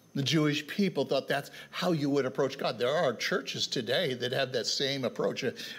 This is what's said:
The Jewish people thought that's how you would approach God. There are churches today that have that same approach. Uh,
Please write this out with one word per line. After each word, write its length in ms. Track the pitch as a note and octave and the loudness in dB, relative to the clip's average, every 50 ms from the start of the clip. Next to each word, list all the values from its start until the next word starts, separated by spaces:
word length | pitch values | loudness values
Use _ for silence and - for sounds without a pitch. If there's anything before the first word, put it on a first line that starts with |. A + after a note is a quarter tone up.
| - - _ | -20 -6 _
The 80 | C#3 | -2
Jewish 440 | C#3 B2 C#3+ D#3+ D3+ D3+ D3 D3 - | 0 2 4 4 4 4 2 0 -4
people 380 | - - - G3+ F#3 - D3 C3 | -4 0 0 2 2 2 0 0
thought 240 | - C#3+ C3+ C3+ - | 2 0 0 0 0
that's 220 | C#3+ C#3 C#3 - - - - - | -2 -2 -2 -6 -14 -16 -18 -12
how 220 | - - F3 F#3 | -8 -2 0 2
you 180 | E3+ D3+ C#3+ C#3 | 2 2 2 2
would 160 | C#3 C#3+ B2+ | 4 2 2
approach 320 | B2+ - - C#3+ C3 - - | 2 2 0 0 0 0 -2
God. 200 | - D#3 B2+ G#2+ | -2 -2 0 0
There 120 | A#2+ B2 | 0 2
are 240 | D3 E3+ E3+ C3+ A#2 | 4 4 2 2 2
churches 520 | - - - F3+ A3+ - - - B2 A2 | 0 -2 0 0 0 -2 -4 -2 -2 -2
today 480 | - - C#3 A#2 A2+ B2 D#3+ F#3 C#3 C3 | 0 -2 -2 0 0 0 2 2 0 -2
that 180 | A#2+ A#2+ B2 | -2 -2 -2
have 200 | B2+ C#3 C3+ C3+ | 0 0 -2 0
that 140 | C3 A#2+ G#2+ | 0 -2 0
same 380 | - - - C#3+ C3+ C#3 C#3 B2+ | 0 0 0 0 0 0 0 -2
approach. 400 | A2 - - - - - - C3+ | -2 -2 0 -2 -2 -2 0 -4
Uh, 80 | A#2 - - - - - | -4 -4 -4 -12 -12 -12